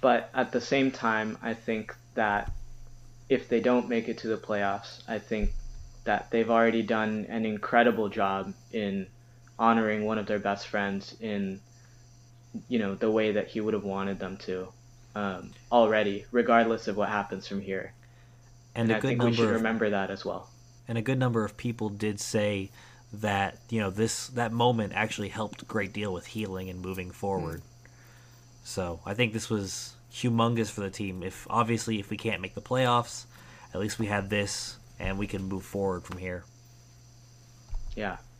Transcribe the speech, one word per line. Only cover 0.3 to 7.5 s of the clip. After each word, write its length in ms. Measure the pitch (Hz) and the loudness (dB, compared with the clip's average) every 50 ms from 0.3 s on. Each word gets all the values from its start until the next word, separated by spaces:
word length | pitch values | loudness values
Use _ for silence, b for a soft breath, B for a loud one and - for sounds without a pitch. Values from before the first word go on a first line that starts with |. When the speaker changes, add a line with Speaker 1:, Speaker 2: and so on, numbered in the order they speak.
| - | -2
Speaker 1:
at 180 | 131 123 120 | -2 -2 0
the 120 | - 123 - | 0 -2 0
same 280 | - 139 139 135 131 | 2 2 4 4 2
time, 460 | 131 - - 113 110 110 107 110 107 - - | 0 2 0 2 2 2 0 -2 -4 -6 -6
I 100 | 117 113 | -6 -6
think 420 | - - - 113 110 107 - - - - - - | -4 -4 -4 -4 -4 -4 -8 -12 -16 -18 -8 0
that 360 | 123 110 104 104 104 - - - - - - - - - - - - - - - - - - | 2 2 4 2 2 0 -2 -6 -6 -8 -10 -12 -14 -14 -16 -16 -16 -18 -18 -20 -20 0 0
if 220 | 135 120 - - | 0 0 2 2
they 100 | 123 117 | 0 2
don't 260 | 104 123 123 123 120 104 | 4 4 4 4 2 2
make 180 | 120 113 113 117 | 0 0 0 -2
it 80 | 113 - | -6 -4
to 100 | - 113 | -2 -4
the 100 | 110 104 | -4 -4
playoffs, 640 | - - 107 101 101 98 98 104 - - - - - | -2 -2 -2 0 0 0 0 -2 -6 -12 -16 -16 -10
I 120 | - 113 107 | -6 -6 -6
think 340 | - - 113 107 104 101 - - - - - - - - - - - | -4 -4 -2 0 0 0 0 0 -6 -6 -10 -12 -14 -14 -16 -8 -2
that 260 | 113 104 - - - | 0 0 0 0 0
they've 200 | - 113 113 110 | 2 2 4 4
already 320 | 117 117 113 117 113 113 110 | 6 6 6 6 6 4 2
done 440 | 101 117 110 110 107 107 107 101 - | 2 0 0 2 0 0 -2 -4 -4
an 160 | 110 113 110 | -4 -2 -2
incredible 640 | 110 | -2